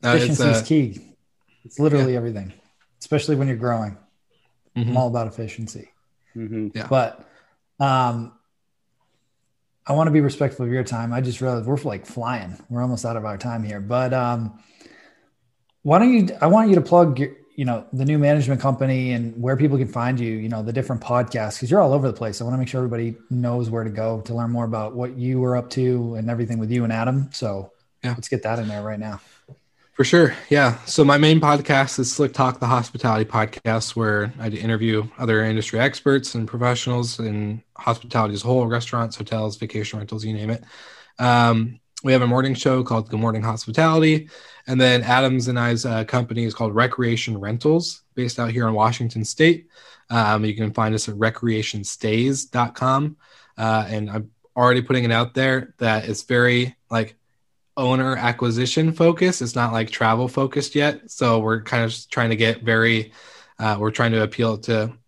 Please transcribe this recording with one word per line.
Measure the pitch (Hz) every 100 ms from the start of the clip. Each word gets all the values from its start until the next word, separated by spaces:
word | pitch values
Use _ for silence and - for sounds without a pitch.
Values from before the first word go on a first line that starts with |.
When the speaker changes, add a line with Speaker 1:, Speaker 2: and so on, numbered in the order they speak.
Speaker 1:
No, | 120
it's, | 123
Speaker 2:
Efficiency | 123 139 120
is | 113
Speaker 1:
uh, |
Speaker 2:
key. | 110 160 127 98 - _ _ _ _ _
It's | - -
literally | 151 143 131
Speaker 1:
yeah. | 123
Speaker 2:
everything, | 117 107 95 - _ _ _ _
especially | - 151 -
when | 143 139
you're | 117
growing. | 123 117 107 98 _ _ _ _ _ _ _ -
Speaker 1:
Mm-hmm. | 117
Speaker 2:
I'm | 123
all | 127
about | 120 113
efficiency. | - 110 - 110 - - _ _ _ _ 117
Speaker 3:
Mm-hmm. | 110 110 107
Speaker 1:
Yeah. | 107 107
Speaker 2:
But, | 131 117 - - _ _ _ _ _
um, | 139 131 127 117 117 _ _ _ _ _ _ _ _ _ _ _ _ _ _ _ -
I |
wanna | 143 160
be | 151
respectful | 143 139 139 -
of | 123
your | 127
time. | 123 117 117
I | 123
just | 127 117
realized | 131 120 110
we're, | 139
like, | - 101 -
flying. | - 117 123 92 92 -
We're | 120
almost | 127 120
out | 117 117
of | 107
our | 101
time | 123 117
here. | 107 104
But, | 98 123 127
um, | 127 123 120 110 - _ _ - - _ _ _ _ _ _ _ _
why | 139 165
don't | 240
you, | 240 180 -
I | 151
want | 214 220
you | 185
to |
plug | - 175 170 127
your, | 139 - _
you | - 131
know, | 117 -
the | 131 135
new | 151
management | 143 147 127 135
company | 143 131 135 131 127
and | 120 117 113
where | 120 131
people | 147 135
can | 123
find | 123 120 127
you, | 117
you | 110 110
know, | 113
the | 110
different | 120 123 120
podcasts, | - 123 120 120 107 -
'cause | 120
you're | 185
all | 165
over | 143 135
the | 107
place. | 113 101
I |
wanna | 117 127
make | 127
sure | 131
everybody | 127 117 117 113 _
knows | 123 123 120 117
where | 117
to | 110
go | 104 110 113
to | 107
learn | 117 117
more | 120
about | 117 110 107
what | 120 123 131
you | 123 131
were | 127
up | 123 123
to | - 127 123 117
and | 113 110
everything | 117 113 113
with | 110
you | 123
and | 117
Adam. | 110 120 135 135
So | - 110 98 95 _ _ _
Speaker 1:
Yeah. | 127
Speaker 2:
let's | 120 -
get | 127
that | 110 117
in | 107
there | 104
right | 104 107
now. | 107 101 _ _ _ - _ _ _
Speaker 1:
For | -
sure. | 127 180 151 - -
Yeah. | 143 135 117 -
So | -
my | 143 143
main | 151 160
podcast | 151 147 - 139 135 -
is | 123
Slick | - 139
Talk, | - 131 123
the | 123
Hospitality | 127 117 - 123 110 107
Podcast, | 117 110 - 113 113 -
where | - 110 104 104 127
I | 113
interview | 104 113 110 113 110 107 -
other | 123 110
industry | 110 110 104 113
experts | 131 135 - 139 135
and | 120 107
professionals | 120 123 120 - 123 120 -
in | 110 104 104 110 _ -
hospitality | - 117 120 117 107
as | 104
a | 117
whole, | 127 120
restaurants, | 117 117 123 117
hotels, | - 104 113 107 104
vacation | 113 110 107 107
rentals, | 104 110
you | 110
name | 107 107
it. | 120 - - - - - _
Um, | 123 120 120 113 113 120 _ -
we | 139
have | 131
a | 123
morning | 123 131
show | 120 143 131
called | 127 117 107
Good | 107
Morning | 113 110
Hospitality. | 110 110 - 113 160 160 160 156 156 - - - -
And | 131
then | 127 123
Adam's | 120 123 135 131 120
and | 123
I's, | 120 117 123
uh, | 113
company | 110 127 117 113
is | 117
called | 107 113
Recreation | 104 127 - 120 117 - 107
Rentals, | 101 113 151 160 170 - _ -
based | 123 -
out | 120
here | 113 117
in |
Washington | 107 110 117 117 117
State. | 110 - 160 170 - _ - - _
Um, | 117 107 107
you | 107 104
can | 110
find | 110 110 110
us | -
at |
recreationstays | 104 110 110 117 110 107 107 98 - 113 110 127 135 -
dot | 127 120
com. | - 127 135 151 151 _ _ _ -
Uh, | 110 110 98
and | 107 104
I'm | 107 107 _ _ -
already | 123 127
putting | 120 131
it | 120
out | 113 120
there | - 131 131 127 _
that | 117 110 110
it's | 104
very, | - 123 123 120 123 - _
like, | 113 110 _ _ _ _ _ _ -
owner | 127 131 131 127
acquisition | 120 120 120 117 127 - 160
focused. | 160 170 170 185 180
It's | 123 123
not, | 120
like, | 113 113
travel | - 113 113 127
focused | 127 135 143 139 147
yet. | 147 147 -
So | - 127 113
we're | 110 113
kind | 110 120
of | 113
just | 113 -
trying | - 117
to | 113
get | 113 117
very, | 117 113 113 113 110 - - - - _
uh, | 110 104
we're | 107
trying | 110 120
to | 113
appeal | 107 - 113 110
to | - 113 110 120